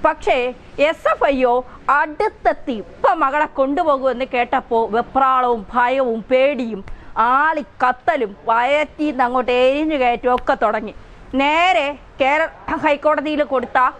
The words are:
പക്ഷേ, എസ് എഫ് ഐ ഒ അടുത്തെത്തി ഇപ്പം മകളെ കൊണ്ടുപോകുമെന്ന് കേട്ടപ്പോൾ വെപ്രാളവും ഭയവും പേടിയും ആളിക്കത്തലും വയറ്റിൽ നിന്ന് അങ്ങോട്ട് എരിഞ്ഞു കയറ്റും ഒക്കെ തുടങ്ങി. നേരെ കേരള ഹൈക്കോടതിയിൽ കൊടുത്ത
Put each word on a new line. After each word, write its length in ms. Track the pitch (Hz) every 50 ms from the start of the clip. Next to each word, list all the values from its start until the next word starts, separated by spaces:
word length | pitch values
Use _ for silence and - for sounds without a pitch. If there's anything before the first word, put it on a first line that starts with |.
| -
പക്ഷേ, 500 | 311 311 - - 415 330 262 247 254 247 - - - - -
എസ് 300 | 277 311 330 - - 605
എഫ് 160 | 640 - 381
ഐ 200 | 302 277 254 254
ഒ 180 | 240 240 247 247 - - - - -
അടുത്തെത്തി 800 | 262 294 320 311 302 - 415 427 - - - 359 302 - - -
ഇപ്പം 480 | 240 208 185 - - - - - 370 330
മകളെ 260 | 311 269 269 302 302
കൊണ്ടുപോകുമെന്ന് 800 | 294 - - 269 269 285 349 349 320 285 277 254 262 247 240 262 262 -
കേട്ടപ്പോൾ 560 | 247 240 240 - 262 240 - 240 226 226 202
വെപ്രാളവും 760 | 208 233 240 - - 262 269 262 262 254 254 247 240 226 196 - -
ഭയവും 500 | 247 247 247 262 269 262 240 226 226 190 -
പേടിയും 540 | 254 254 262 285 294 240 254 226 214 196 196 - - - - - -
ആളിക്കത്തലും 1200 | - 220 240 254 269 294 320 320 302 240 - - - 262 247 247 - - - 330 285 240 196 202 - -
വയറ്റിൽ 600 | 226 226 233 240 254 285 302 302 285 - - 302
നിന്ന് 200 | 302 254 254 254
അങ്ങോട്ട് 280 | 240 247 262 247 233
എരിഞ്ഞു 440 | 247 247 254 262 269 294 311 311 311
കയറ്റും 380 | 277 254 247 240 233 - 247 247
ഒക്കെ 220 | 247 - - 277 -
തുടങ്ങി. 320 | 240 214 220 220 233 208 - - - - - - - - -
നേരെ 640 | 262 277 285 302 330 349 370 370 330 285 277 285 254 - - - -
കേരള 560 | 262 262 285 311 320 311 - - - - 302
ഹൈക്കോടതിയിൽ 680 | 311 - 311 294 285 - 302 302 294 277 311 302 277 294
കൊടുത്ത 460 | - 269 254 233 - - 262 254 262 -